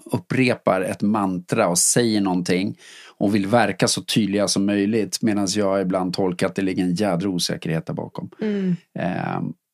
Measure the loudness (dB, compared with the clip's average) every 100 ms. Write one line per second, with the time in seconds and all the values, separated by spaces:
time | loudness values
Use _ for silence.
0 | -4 -6 -2 2 2 2 2 0 0 -2
1 | 0 0 0 -2 -2 0 2 2 2 2
2 | 2 2 2 0 0 0 0 -6 -14 -20
3 | -16 -2 0 0 2 2 2 2 0 0
4 | -2 0 2 2 0 2 2 2 2 0
5 | -2 -2 0 0 0 0 2 2 0 0
6 | -2 0 -2 0 -2 0 -2 0 0 0
7 | 0 0 0 -2 -2 -4 -4 -4 -4 -8
8 | -8 -10 -12 -6 -4 -2 0 -2 _ -6
9 | -4 -4 -4 -4 -6 -8 _